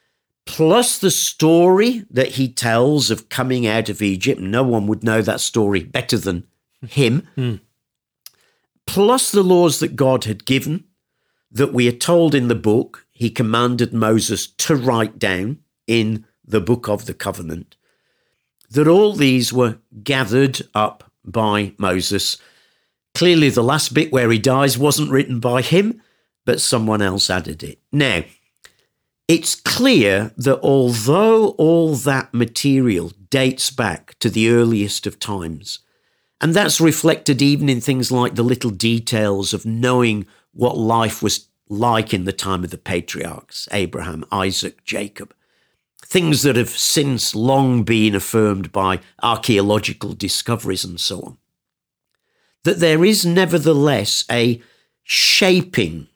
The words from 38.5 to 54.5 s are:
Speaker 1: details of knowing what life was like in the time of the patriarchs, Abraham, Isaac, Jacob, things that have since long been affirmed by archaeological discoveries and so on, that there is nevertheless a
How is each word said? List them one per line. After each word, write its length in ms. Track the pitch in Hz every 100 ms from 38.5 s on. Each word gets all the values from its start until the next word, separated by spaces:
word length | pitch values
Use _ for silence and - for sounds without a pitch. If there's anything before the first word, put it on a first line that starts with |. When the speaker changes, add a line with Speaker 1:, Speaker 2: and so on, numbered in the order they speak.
| 127 120
Speaker 1:
details 840 | 95 113 117 113 110 104 98 95
of 120 | 98 113
knowing 600 | 113 127 127 120 104 95 _ _
what 260 | - 120 -
life 460 | 110 113 110 -
was 240 | 107 - - _ -
like 440 | 101 120 110 110
in 120 | 98 92
the 80 |
time 320 | 95 98 92 90
of 40 |
the 80 | 90
patriarchs, 920 | - 90 - - 85 73 - - -
Abraham, 540 | 104 87 - 85 80 -
Isaac, 540 | 101 95 92 92 -
Jacob, 500 | - 101 101 - - _ _ _ _ _ _ _ -
things 380 | 190 165 143
that 140 | 143 120
have 120 | 117
since 640 | - - - 139 120 -
long 500 | 104 123 135 131 123
been 300 | 101 113 110
affirmed 580 | 98 - 113 107 98 90
by 280 | 101 95 92 - _
archaeological 920 | 117 113 - 104 101 104 - - 101
discoveries 680 | - 98 - - 117 - 92
and 160 | 92 87
so 220 | - 90
on, 160 | - - _ _ _ _ _ _ _ _ _ _ _ _ 160
that 140 | 185
there 260 | 165 156 185
is 200 | 208 170
nevertheless 1000 | 175 185 170 147 143 147 123 101 - -
a 320 | 120 117